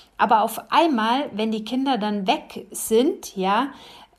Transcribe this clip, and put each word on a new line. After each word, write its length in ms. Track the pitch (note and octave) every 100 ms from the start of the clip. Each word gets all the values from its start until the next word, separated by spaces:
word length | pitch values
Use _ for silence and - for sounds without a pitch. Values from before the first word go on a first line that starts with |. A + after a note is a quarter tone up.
| - -
Aber 220 | G#3 A3+
auf 320 | G#3+ - -
einmal, 560 | C#4 E4 A#3+ A3 B3+ D4
wenn 180 | G3+ A3
die 160 | A3 A3
Kinder 320 | B3+ C4+ B3
dann 280 | G#3+ G#3 F#3+
weg 400 | D4+ - - -
sind, 640 | - - A3 C#4+ - - F#3+
ja, 320 | F#3 G#3 C#4 - - - -